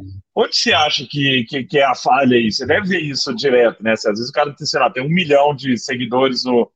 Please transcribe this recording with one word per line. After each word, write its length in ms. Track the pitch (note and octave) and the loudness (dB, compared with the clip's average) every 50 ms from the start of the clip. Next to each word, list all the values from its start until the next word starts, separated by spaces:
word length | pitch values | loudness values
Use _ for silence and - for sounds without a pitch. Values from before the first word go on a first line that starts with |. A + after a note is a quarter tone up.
| F#2+ F#2+ - - - _ - | -16 -18 -18 -18 -16 _ -2
Onde 200 | G#3 B3 - - | -2 0 0 0
você 160 | - - B3 G3 | -2 0 0 2
acha 320 | E3 D3+ D3+ - - C#3 - | 2 2 0 -2 -4 -6 -6
que, 340 | - C#3+ C#3 C#3 C3+ B2+ A#2 - | -4 -2 0 0 0 0 -2 -2
que, 140 | D3 C#3 A#2+ | -6 -8 -4
que 140 | - D#3+ C#3+ | 0 2 2
é 60 | C#3 | 4
a 100 | C3 A#2+ | 4 2
falha 420 | - - D3+ C3 C3+ C#3 B2 B2 | 0 0 2 2 4 4 4 4
aí? 140 | A#2+ A#2 G#2+ | 4 2 2
Você 140 | G2+ - B2+ | -2 -2 -2
deve 220 | G#2 D#3 G3+ G3+ | 0 0 0 0
ver 140 | F3+ F#3+ F3 | -2 -2 -2
isso 340 | D#3 D3 C3+ B2 - C#3 A#2+ | -4 -4 -6 -6 -6 -6 -4
direto, 480 | A2 B2+ C#3 B2 B2 A#2+ A2+ F#2 - G2+ | -2 0 2 4 4 4 2 0 -2 -2
né? 100 | A2+ A2 | -2 -2
Às 80 | A2 - | 0 0
vezes 260 | A2+ G#2 G#2+ A#2+ B2+ | -2 -2 -4 -4 -6
o 40 | - | -2
cara 200 | D3+ D3 D3 C#3 | -2 -2 -2 -4
tem, 100 | - D#3 | -8 -6
sei 140 | - - C#3+ | -4 -2 0
lá, 100 | B2 A2 | 0 0
tem 140 | - C3 C3 | -2 -2 -4
um 60 | D3+ | -2
milhão 460 | E3+ F#3 F3+ C#3+ C#3+ C#3 C#3+ D3 D3 | 0 0 2 2 4 4 4 2 0
de 220 | B2 C3+ C3+ B2 | -2 -2 -2 -2
seguidores 680 | G#2+ - - C3 B2 B2 A2 A#2+ B2+ C3+ C3 B2+ A#2+ B2 | -2 -2 -6 -6 -6 -4 -2 0 2 2 2 0 -2 -2
no 280 | B2+ B2 A#2 A2 - _ | 0 2 2 2 0 _